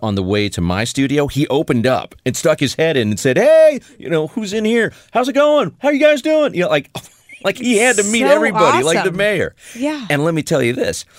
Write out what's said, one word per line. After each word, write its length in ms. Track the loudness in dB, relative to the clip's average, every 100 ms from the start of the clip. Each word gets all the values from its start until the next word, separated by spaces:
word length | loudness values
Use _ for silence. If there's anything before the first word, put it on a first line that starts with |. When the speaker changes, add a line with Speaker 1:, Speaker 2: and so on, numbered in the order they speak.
Speaker 1:
on 100 | -4
the 100 | -4
way 240 | -2 -2 -2
to 120 | -4
my 220 | -4 -2
studio, 420 | -4 -2 0 0 -2
he 200 | -2 -2
opened 400 | -2 0 0 0
up 260 | -2 -4 -8 -6
and 120 | -2
stuck 220 | -2 0
his 160 | -2 0
head 200 | 0 0
in 120 | -2
and 100 | 0
said, 180 | 0 2
"Hey, 440 | 4 6 6 2 -10 -14
you 120 | -4
know, 180 | -2 -2
who's 260 | -6 -6
in 100 | -2
here? 300 | 0 0 0 -6 _
How's 160 | -2 0
it 60 |
going? 420 | 2 4 2 0 -2
How 100 | -2
you 100 | 2
guys 220 | 2 2
doing?" 320 | 0 0 0
You 80 | -2
know, 80 | 0
like, 220 | -2 -4 -16 -18 _
<laughs> 260 | _ -8
like 140 | -6 -4
he 200 | 0 2
had 180 | 2 2
to 60 |
meet 160 | 0 0
Speaker 2:
So 60 | 4
Speaker 1:
everybody, 560 | 4 2 2 2 2
like 140 | 0 0
the 40 | -2
Speaker 2:
awesome. 80 | -2
Speaker 1:
mayor. 380 | -2 -2 -4 _ -18 -6
Speaker 2:
Yeah. 300 | -6 -6 -4
Speaker 1:
And 140 | -2
let 120 | 0 -2
me 80 |
tell 180 | -2 0
you 120 | 0
this. 300 | -2 -4 -6 -12